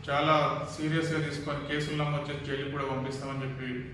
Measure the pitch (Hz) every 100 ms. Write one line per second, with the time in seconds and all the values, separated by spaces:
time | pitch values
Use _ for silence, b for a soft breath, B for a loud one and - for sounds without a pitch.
0 | - 147 151 151 147 143 143 - 151 160
1 | 156 156 147 147 151 143 139 147 151 151
2 | 147 143 143 143 139 135 135 143 135 131
3 | 135 135 135 135 135 127 127 123 127